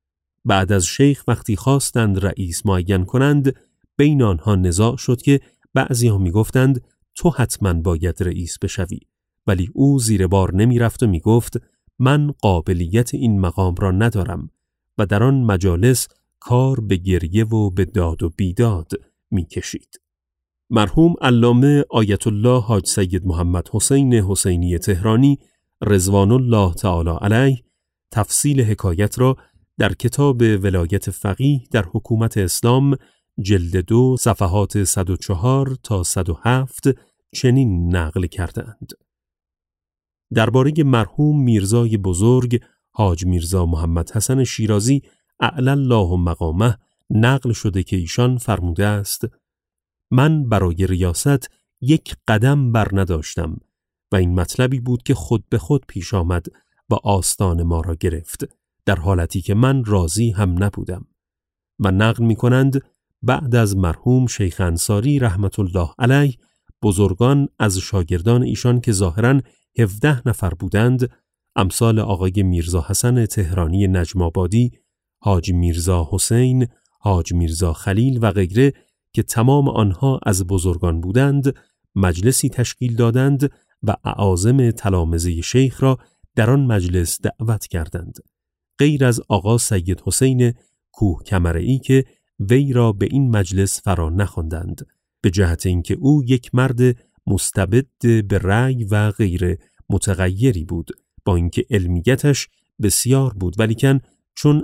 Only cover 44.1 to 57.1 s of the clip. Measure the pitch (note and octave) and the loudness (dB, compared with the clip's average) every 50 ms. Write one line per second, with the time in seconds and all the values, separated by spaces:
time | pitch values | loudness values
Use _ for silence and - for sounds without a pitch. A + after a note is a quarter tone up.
44.1 | - A2 G#2+ - C3 C3+ B2+ A#2 - - A2 G#2 A2 G#2 G2+ B2 C#3 C#3 - _ | -4 -4 -2 0 0 0 0 -2 -2 -4 -2 0 0 0 2 2 0 0 -2 _
45.1 | _ _ _ _ _ - B2+ A2+ - D#3+ B2+ C3 C#3 C#3 C#3 B2+ A#2+ A2 G2 E2 | _ _ _ _ _ -4 -4 -4 -2 0 0 0 0 0 0 2 2 2 2 2
46.1 | F2+ F2+ F2 F2 E2 - F2 D#2+ D#2 F2 G#2+ B2 A#2 - _ _ _ _ _ - | 0 0 0 -2 -2 -2 -4 -4 0 0 0 0 0 -2 _ _ _ _ _ -2
47.1 | - G#2+ A2 B2 C3+ C3+ - B2 A2 - - A2 F#2 F#2+ F2 - - F#2 F2 E2 | 0 2 2 2 2 0 -2 -4 -4 -2 -4 -4 -2 -2 -4 -2 -4 -4 -4 -4
48.1 | - - B2 B2 B2+ B2 - - G#2 F2 E2+ F2+ E2+ F#2 G2+ G#2 G#2 G2+ G2 - | -2 0 0 0 0 -2 -2 -4 -4 -2 -2 -4 -2 0 0 0 0 -2 -4 -6
49.1 | - - - A2+ _ _ _ _ _ _ _ _ _ _ _ _ _ _ _ - | -8 -8 -8 -10 _ _ _ _ _ _ _ _ _ _ _ _ _ _ _ -2
50.1 | B2+ B2 C3+ D#3 D#3+ D#3 C#3+ A#2+ A2 G2 F#2 F2+ E2+ E2 F#2+ F#2 F#2+ F2 F#2 F2+ | 2 2 4 4 2 0 0 0 0 0 0 0 -2 -2 -2 -2 0 0 0 -2
51.1 | E2+ - - C#3+ C#3+ C3+ - - _ _ _ _ _ - - B2 D#3 D#3+ - - | -2 -2 0 0 0 0 -2 -6 _ _ _ _ _ -6 0 2 2 0 0 -6
52.1 | - - - - A2 G#2+ A2 C3+ C#3+ D3 C3+ B2 A2+ A2+ G#2 - G2 G2 F#2+ F2 | -14 -10 -2 0 0 2 2 2 2 2 2 2 2 0 0 0 0 -2 0 0
53.1 | F2+ D#2 D2+ - - - E2 D#2 D#2 - _ _ _ _ _ _ _ _ _ - | -2 -4 -4 -6 -8 -6 -6 -6 -8 -10 _ _ _ _ _ _ _ _ _ -2
54.1 | - F#2+ F#2 F2 F2 F#2 E2+ - - - B2+ B2+ C3+ C3 A#2+ B2+ B2 A#2+ - - | 0 0 2 2 0 0 -2 -4 -2 -2 -2 0 -2 -4 -4 -4 -4 -4 -2 -2
55.1 | C3+ - - - A#2+ A2 - - - A2 - - D3 C#3 - - - G2+ E2+ - | -2 -2 -2 -2 -4 -4 -2 -2 -4 -4 -2 0 -2 -2 -2 -6 -12 -12 -10 -4
56.1 | - F#2+ E2+ E2+ F2+ F2 F2 - _ _ _ _ _ _ _ - A2 - - G#2+ | -2 -2 -2 0 -2 -4 -4 -8 _ _ _ _ _ _ _ -4 -4 -4 0 0